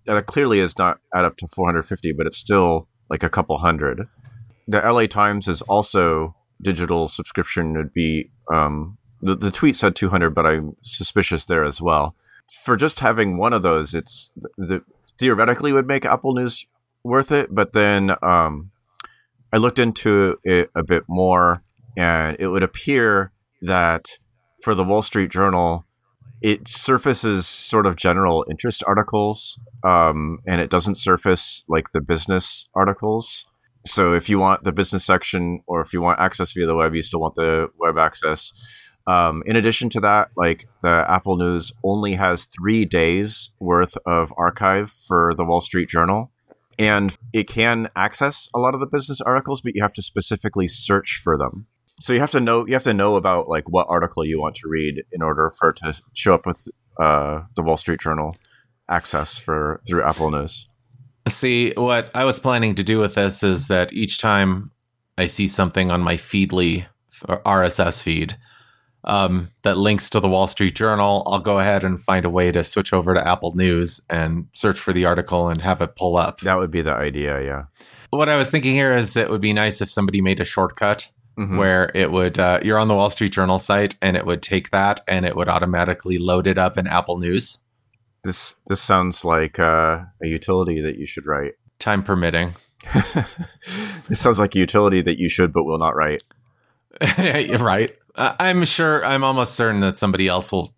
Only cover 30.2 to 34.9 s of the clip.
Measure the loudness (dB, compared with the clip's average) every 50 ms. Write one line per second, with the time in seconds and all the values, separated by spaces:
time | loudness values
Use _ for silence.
30.2 | -4 -6 -6 -8 -6 -4 -2 -2 0 0 0 0 0 -2 -4 -2 0 2 2 2
31.2 | 4 2 0 2 0 -4 -6 -8 -4 -2 -2 -2 -2 -2 -4 -6 -2 -2 -4 -2
32.2 | -2 -2 -2 -2 -2 -4 -6 -8 -10 -4 _ 0 0 0 0 -2 -2 -2 -2 -2
33.2 | -4 -6 -8 -8 -10 _ _ _ _ _ _ _ -8 -4 0 2 2 2 2 2
34.2 | 0 0 0 2 2 2 2 0 -2 -2 -2 -2 -2 -2